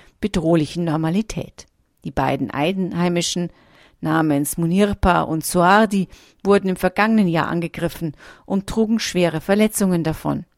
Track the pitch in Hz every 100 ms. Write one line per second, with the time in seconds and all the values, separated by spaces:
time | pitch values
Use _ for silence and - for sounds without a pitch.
0 | - _ 214 - 160 170 147 170 170 156
1 | 160 185 220 - - - - _ _ _
2 | - 143 135 135 127 139 156 190 175 170
3 | 175 175 170 180 175 - _ _ _ _
4 | 160 160 156 143 147 - 165 185 202 202
5 | 190 170 156 160 - 175 175 208 220 202
6 | 175 - _ _ 190 202 190 180 180 -
7 | 214 220 185 160 - 170 165 - 170 -
8 | 165 - - - - 196 - 226 220 226
9 | - 180 170 156 - 202 214 - 196 175
10 | 156 156 151 143 -